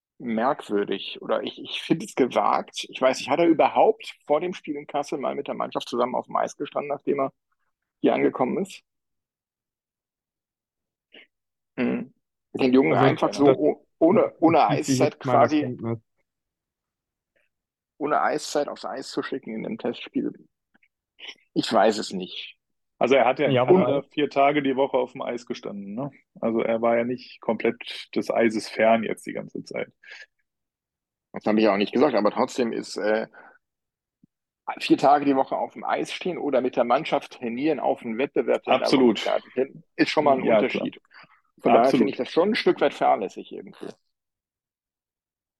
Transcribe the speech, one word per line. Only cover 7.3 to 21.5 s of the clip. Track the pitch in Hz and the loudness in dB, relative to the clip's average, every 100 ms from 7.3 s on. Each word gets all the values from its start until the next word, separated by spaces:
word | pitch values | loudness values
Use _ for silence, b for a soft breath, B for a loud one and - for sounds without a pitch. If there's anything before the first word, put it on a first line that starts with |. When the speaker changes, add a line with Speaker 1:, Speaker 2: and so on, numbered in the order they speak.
| - _ _ _ _ _ _ | -6 _ _ _ _ _ _
Speaker 1:
hier | - | 2
angekommen | 131 139 131 127 135 | 2 0 0 -2 -2
ist? | 196 - _ _ _ _ _ _ _ _ _ _ _ _ _ _ _ _ _ _ _ _ _ _ _ B _ _ _ _ _ - | -4 -10 _ _ _ _ _ _ _ _ _ _ _ _ _ _ _ _ _ _ _ _ _ _ _ B _ _ _ _ _ -6
Hm. | 123 123 123 _ _ _ _ | -4 -4 -8 _ _ _ _
Den | - 131 | -2 2
Jungen | 131 156 | 4 4
Speaker 2:
Also, | 143 | 4
Speaker 1:
einfach | - 160 165 | 2 2 -2
so | - | 4
Speaker 2:
das | 143 131 | 4 4
Speaker 1:
oh-, | 147 - _ _ | 0 -2 _ _
ohne, | 165 190 - - | 4 4 2 2
ohne | 160 156 110 | 4 4 4
Speaker 2:
bezieht | 131 | 2
sich | - 131 | 0 2
Speaker 1:
Eiszeit | |
Speaker 2:
jetzt | 147 - | 2 0
meiner | 127 120 120 | 0 4 4
Speaker 1:
quasi, | |
Speaker 2:
Kenntnis. | 151 127 107 113 117 _ _ _ _ _ _ _ _ _ _ _ _ _ _ _ _ _ _ _ _ | 2 -2 -6 -8 -8 _ _ _ _ _ _ _ _ _ _ _ _ _ _ _ _ _ _ _ _
Speaker 1:
ohne | 147 - | -2 0
Eiszeit | 110 151 - 147 143 | 0 -2 -4 -4 -4
aufs | - | -8
Eis | - 131 - | -10 -10 -8
zu | - | -8
schicken | - 135 - | -6 -8 -8
in | 110 | -10
dem | - 113 | -8 -6
Testspiel. | 117 - - 139 - - _ _ _ _ _ _ _ _ B B B | -6 -8 -8 -6 -6 -8 _ _ _ _ _ _ _ _ B B B